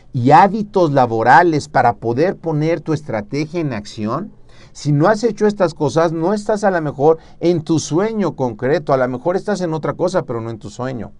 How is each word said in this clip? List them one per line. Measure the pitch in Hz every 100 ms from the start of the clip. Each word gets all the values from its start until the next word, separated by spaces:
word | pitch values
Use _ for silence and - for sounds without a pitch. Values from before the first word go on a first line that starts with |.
| -
y | 131 120
hábitos | 156 196 220 208 190 170
laborales | 139 127 113 113 147 180 151 -
para | 143 120 -
poder | 113 120 175 -
poner | 165 151 156 170
tu | 160
estrategia | 151 - 110 104 139 156 175
en | 151
acción? | 113 104 - 107 131 - - - - -
Si | - 143
no | 147 175
has | 214 233
hecho | 208 208
estas | 202 180
cosas, | 160 147 123 170
no | 165 165
estás | 214 208 214
a | 208
lo | 180
mejor | 151 147 165 160 - -
en | 170 175
tu | 160 160
sueño | - 151 214 220 175 -
concreto, | 127 107 123 165 151
a | 135
lo | 127
mejor | 127 165 185
estás | - 196
en | 180
otra | 156 147 -
cosa, | 180 185
pero | 131 117
no | 113
en | 113
tu | 107
sueño. | - 127 123 90 -